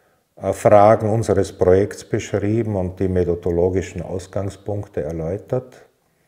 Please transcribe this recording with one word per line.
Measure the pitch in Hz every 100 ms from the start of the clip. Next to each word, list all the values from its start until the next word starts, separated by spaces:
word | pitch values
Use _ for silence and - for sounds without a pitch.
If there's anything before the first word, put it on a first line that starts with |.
| _ _ _ -
äh, | 98
Fragen | 95 117 104 104 113 110
unseres | 113 107 95 95 -
Projekts | 90 92 101 -
beschrieben | - 113 - 101 101 113 107 98
und | 92 92
die | 95
methodologischen | 92 85 85 92 85 90 92 85 90
Ausgangspunkte | 80 95 - 98 98 - - 104 98 -
erläutert. | 73 82 80 95 - 127 127 - _ _ _ _